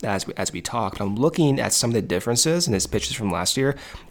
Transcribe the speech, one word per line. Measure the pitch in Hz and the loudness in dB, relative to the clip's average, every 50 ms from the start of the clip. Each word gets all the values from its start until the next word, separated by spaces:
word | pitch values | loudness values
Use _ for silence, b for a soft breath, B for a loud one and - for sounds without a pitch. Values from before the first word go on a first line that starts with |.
| - | -4
as | 110 98 95 - | -2 -2 -2 -4
we, | - - | -6 -6
as | - 95 - - | -4 -4 -4 -4
we | 92 - | -6 -6
talk, | - - 117 107 95 - | -4 -4 -2 -2 -2 -2
but | - 101 | -2 -2
I'm | 98 104 | -2 0
looking | 110 135 160 160 185 156 139 139 131 | 2 2 2 4 4 4 4 4 2
at | 113 104 - | 2 0 2
some | - - 117 | 2 2 2
of | 117 | 2
the | 110 | 2
differences | - - 87 92 - 117 120 120 - 160 165 175 170 | 2 0 0 0 0 0 2 2 2 2 2 2 2
in | - 104 | 2 2
his | 92 - | 0 0
pitches | - - 104 - - - | 0 -2 -2 -2 -2 -4
from | - 107 98 | -4 -2 -2
last | 85 82 90 - - | -2 0 0 0 2
year, | 135 135 139 139 B B B B B B - | 2 2 2 0 B B B B B B -6